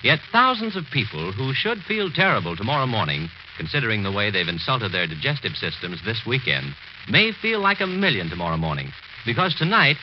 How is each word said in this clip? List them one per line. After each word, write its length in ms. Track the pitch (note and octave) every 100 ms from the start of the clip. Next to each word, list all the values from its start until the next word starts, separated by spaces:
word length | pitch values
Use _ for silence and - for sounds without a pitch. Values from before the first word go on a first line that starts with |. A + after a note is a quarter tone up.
Yet 160 | A#2 D#3 -
thousands 440 | A3+ B3+ B3 A3 F#3+
of 80 | D#3
people 400 | C#3+ G#2+ D2+ E2
who 220 | G2 C3
should 260 | C3+ G#3 A3+ E3+
feel 240 | G#3+ G3
terrible 440 | D3 F#3+ B2+ E2+ E2+
tomorrow 300 | A2 C#3+ C3
morning, 440 | A2+ D#2+ C#2+ E2 - - -
considering 460 | D#2+ D3 A#2+ G#2+
the 80 | G2
way 180 | G2 G#2
they've 180 | G2 E2+
insulted 440 | E2+ - C3 G#2
their 160 | F2+ F2
digestive 460 | D#2+ C3 D3 -
systems 460 | D#2 F2+ D#2+ F2+ F2
this 180 | F2 A2+ A2
weekend, 460 | C3 - C#2 C#2 C#2+ - - -
may 220 | G3+ A3
feel 300 | G#3 G#3+ A3
like 180 | G3 G3
a 80 | F#3+
million 420 | F#3 G3 A2+ E2+
tomorrow 280 | E2+ E2+ D#2+
morning, 320 | D#2+ D2 C2+ - - - A2+
because 300 | A2+ F#3 D3+
tonight 400 | D#3+ A3 D3 C#3+